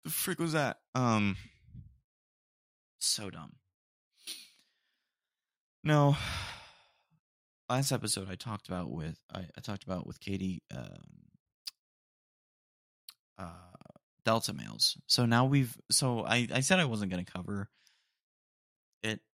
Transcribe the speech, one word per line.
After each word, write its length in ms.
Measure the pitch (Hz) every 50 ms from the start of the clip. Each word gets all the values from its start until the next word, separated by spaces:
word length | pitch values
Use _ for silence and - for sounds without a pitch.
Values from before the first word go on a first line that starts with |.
| _
The 60 | 160
frick 280 | - - - 196 180 -
was 140 | 170 165
that? 280 | 151 156 143 117 - _ _ _ -
Um, 440 | 131 127 120 113 107 104 101 95 - - - _ _ _ - - - - - _ _ _ _ _ _ _ _ _ _ _ _ _ _ _ _ _ _ _ _ _ _
so 320 | - - - - 107 95
dumb. 240 | - 85 78 - - _ _ _ _ _ _ _ _ _ _ _ _ _ _ - - - - - _ _ _ _ _ _ _ _ _ _ _ _ _ _ _ _ _ _ _ _ _ _ _ _ _ _
No. 320 | - 151 151 147 143 143 147 - - - - - - - - - - - - _ _ _ _ _ _ _ _ _ _ _ _ _ _ _ _ _ _ -
Last 220 | 123 131 139 135
episode 360 | 135 113 - 107 - 101 95 95
I 40 | 92
talked 340 | - - 123 107 101 _ -
about 220 | 90 90 87 60
with, 280 | 62 82 76 80 80 _ _ _
I, 140 | - 95 92 80 -
I 40 | -
talked 220 | - - 101 95 -
about 220 | - 95 90 -
with 140 | - - -
Katie, 420 | - 98 98 95 95 95 92 - _ _ -
um, 280 | 62 64 - 50 - - - 50 50 50 _ _ _ _ _ _ _ _ - _ _ _ _ _ _ _ _ _ _ _ _ _ _ _ _ _ _ _ _ _ _ _ _ _ _ _ - - _ _ _ _ -
uh, 340 | 95 85 85 87 87 90 90 - - - - - _ _ _ _
Delta 300 | _ 110 113 113 - -
males. 460 | 104 104 - - - - - - - - _
So 180 | - - - 123
now 220 | 117 117 120 127
we've, 280 | 131 139 139 131 117 - - _ -
so 360 | - - 143 131 120 113 101
I, 200 | - 113 123 120 -
I 80 | - 127
said 180 | 135 - 185 185
I 60 | 170
wasn't 260 | 139 117 107 104 95
gonna 140 | 92 90 92
cover 460 | - - 92 87 98 104 101 101 - _ _ _ _ _ _ _ _ _ _ _ _ _ _ _ _ _ _ _ _ _ _ _ _ _ _
it 180 | - 110 110 101 _ _ _